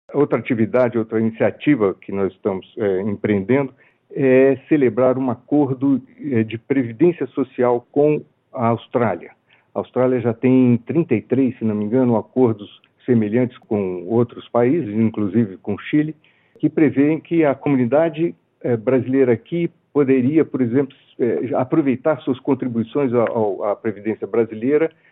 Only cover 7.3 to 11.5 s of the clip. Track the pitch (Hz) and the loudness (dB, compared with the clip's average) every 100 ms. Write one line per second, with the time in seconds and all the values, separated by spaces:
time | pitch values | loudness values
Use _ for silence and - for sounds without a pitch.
7.3 | - 131 - 120 120 - - 147 151 - | -6 -6 -2 0 0 -2 0 2 0 -6
8.3 | _ _ - 117 117 - 127 117 87 - | _ _ -4 -2 -2 -2 -2 -2 -2 -10
9.3 | _ _ _ _ 107 95 123 127 127 117 | _ _ _ _ -8 -6 -2 0 0 -2
10.3 | 110 127 131 127 120 - 143 165 110 - | 0 2 4 4 2 0 -4 0 -2 0
11.3 | 127 131 | 0 0